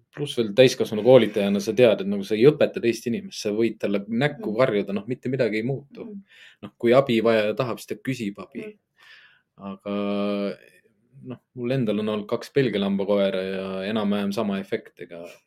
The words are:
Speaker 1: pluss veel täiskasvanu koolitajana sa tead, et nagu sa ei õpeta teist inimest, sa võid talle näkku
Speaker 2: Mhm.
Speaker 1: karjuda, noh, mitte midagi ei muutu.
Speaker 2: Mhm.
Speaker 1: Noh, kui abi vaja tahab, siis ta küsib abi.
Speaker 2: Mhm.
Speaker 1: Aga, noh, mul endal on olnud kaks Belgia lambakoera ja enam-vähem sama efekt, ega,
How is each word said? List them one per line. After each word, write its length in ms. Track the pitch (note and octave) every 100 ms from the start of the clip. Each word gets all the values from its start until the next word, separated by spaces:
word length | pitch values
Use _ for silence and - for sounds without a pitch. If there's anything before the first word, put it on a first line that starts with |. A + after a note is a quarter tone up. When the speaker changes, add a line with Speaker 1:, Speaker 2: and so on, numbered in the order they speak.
| _
Speaker 1:
pluss 220 | - C#3+ -
veel 140 | A2
täiskasvanu 480 | G2+ C3 - A2 G#2+
koolitajana 580 | G#2+ C3 G#2+ G#2+ G2+ G2+
sa 120 | G2+
tead, 300 | G#2+ A#2+ G2
et 20 | G2
nagu 160 | G2+
sa 140 | F#2+ G#2+
ei 100 | B2+
õpeta 340 | D3+ C3 -
teist 280 | A#2 A2+ -
inimest, 300 | A2 F#2+ -
sa 80 | G#2+
võid 260 | G#2 A#2 -
talle 260 | G#2 G2+ G2+
näkku 460 | A2+ C#3+ - G#2
Speaker 2:
Mhm. 60 | G#2
Speaker 1:
karjuda, 340 | C3 G#2 G2
noh, 100 | G2+ G2+
mitte 200 | B2+ C3
midagi 280 | C3 A#2 G#2+
ei 60 |
muutu. 420 | A#2 C3 - -
Speaker 2:
Mhm. 140 | A#3 G#3 - - - _
Speaker 1:
Noh, 80 | G2+ -
kui 140 | A#2
abi 260 | A#2 A2+ A2+
vaja 320 | A2 A2+ G#2+
tahab, 240 | G#2 B2+ G#2
siis 80 | -
ta 80 | G#2
küsib 420 | - B2+ G#2 G2+
abi. 220 | F#2+ A#2
Speaker 2:
Mhm. 180 | G#2+ - _ _ - - _ _ _ -
Speaker 1:
Aga, 1000 | G2 G2 G2+ G2+ G2+ G2+ G2+ G2+ G2+ E2 - _ _ _ _ C#3
noh, 140 | C3 - _
mul 160 | B2+ A#2+
endal 280 | C3+ A2 G#2
on 80 | G#2+
olnud 180 | G#2+ G2+
kaks 240 | A#2+ -
Belgia 280 | - B2+ G2+
lambakoera 600 | G2 G2 F#2+ G2+ G2 F#2+
ja 240 | F#2+ F#2+ F#2+ F#2+ F#2+
enam-vähem 400 | A2 G#2 G2+ G2+
sama 240 | G2+ G#2+ G2
efekt, 400 | F#2+ A2+ - -
ega, 200 | F2 E2+ F2 -